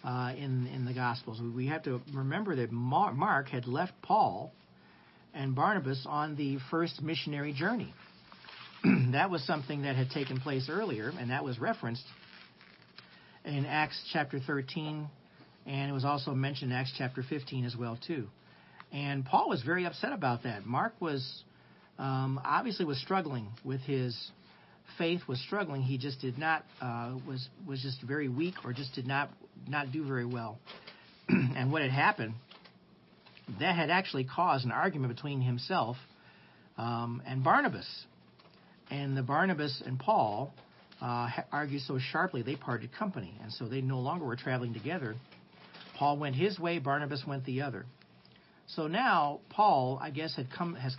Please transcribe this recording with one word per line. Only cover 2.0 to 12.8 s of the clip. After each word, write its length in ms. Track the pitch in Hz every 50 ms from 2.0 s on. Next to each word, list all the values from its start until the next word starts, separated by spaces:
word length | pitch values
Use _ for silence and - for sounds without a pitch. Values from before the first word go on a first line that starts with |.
| 131 147
remember 440 | 143 135 135 135 151 190 220 202 165
that 160 | 131 120 113
Mar-, 420 | 117 117 123 127 139 170 202 - -
Mark 340 | 139 180 214 170 139 135 131
had 200 | - 127 117 131
left 240 | 123 147 180 185 - -
Paul 500 | - - 190 214 180 113 92 98 82 - - - - - - - - - - - - - - - - -
and 220 | - 151 139 135 127
Barnabas 500 | 143 160 196 214 185 135 131 135 131 - 135
on 260 | 147 147 151 156 151
the 240 | 143 147 139 139 135 131 -
first 300 | - 165 170 170 - -
missionary 520 | 135 151 160 - - 156 147 143 143 151
journey. 420 | 143 131 160 202 240 226 - - - - - - - - - - - - - - - - - - - - -
<clears throat> 280 | - - 143 127 123
That 180 | 127 139 175 196
was 140 | 175 160 131
something 380 | - 170 151 139 135 151 143
that 120 | 139 143 127
had 160 | 131 127 127
taken 300 | - 156 139 127 131 131
place 280 | 127 151 139 131 131 139
earlier, 440 | 160 196 220 196 127 107 107 123 -
and 140 | - 120 117
that 140 | 127 143 151
was 160 | 135 120 110
referenced 420 | 147 220 226 - - 117 113 120 - - - - - - - - - - - - - - - -